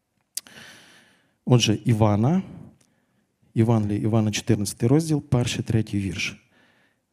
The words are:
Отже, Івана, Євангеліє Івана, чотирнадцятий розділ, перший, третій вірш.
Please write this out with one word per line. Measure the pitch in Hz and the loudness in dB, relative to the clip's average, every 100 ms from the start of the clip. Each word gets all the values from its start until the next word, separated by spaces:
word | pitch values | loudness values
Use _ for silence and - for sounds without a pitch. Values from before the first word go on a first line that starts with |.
| _ _ _ - - - - - - - _ _ _ _ - | _ _ _ -18 -18 -20 -20 -20 -20 -20 _ _ _ _ 2
Отже, | 123 110 104 - | 2 2 0 0
Івана, | 107 110 104 123 185 - - - _ _ _ _ _ _ _ _ 117 | 2 2 2 2 0 -2 -14 -20 _ _ _ _ _ _ _ _ 0
Євангеліє | 113 113 104 104 | 2 2 0 -2
Івана, | 110 113 107 | 0 0 0
чотирнадцятий | 104 - 104 98 - 120 | -2 -2 -2 -2 -2 2
розділ, | 147 165 147 | 2 0 -4
перший, | - 123 120 - | 0 -2 -2 -4
третій | - 110 107 104 | -2 -2 -2 -4
вірш. | 95 90 - - _ _ _ _ _ _ _ | -4 -6 -8 -10 _ _ _ _ _ _ _